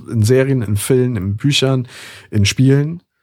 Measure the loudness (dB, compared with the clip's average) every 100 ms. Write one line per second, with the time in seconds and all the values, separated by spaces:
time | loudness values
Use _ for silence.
0 | -6 0 2 2 2 -2 -2 -4 0 0
1 | 0 -2 -4 -2 -2 0 0 -2 -4 -12
2 | -20 -20 -6 -2 0 2 2 2 0 -8
3 | -16 _